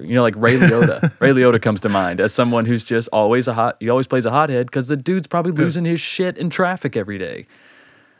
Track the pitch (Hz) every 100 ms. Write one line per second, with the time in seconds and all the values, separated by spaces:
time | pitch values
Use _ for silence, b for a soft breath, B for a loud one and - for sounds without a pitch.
0 | 73 123 120 107 117 127 165 117 - -
1 | 165 - 131 131 123 113 113 107 110 101
2 | 90 90 104 - 120 117 113 117 - 117
3 | 113 110 104 120 127 117 117 - 110 123
4 | 135 131 113 131 156 127 123 139 123 143
5 | 131 190 160 175 175 156 165 165 165 170
6 | - - 185 - 175 - 180 185 143 117
7 | 98 98 87 50 - b b b b b
8 | b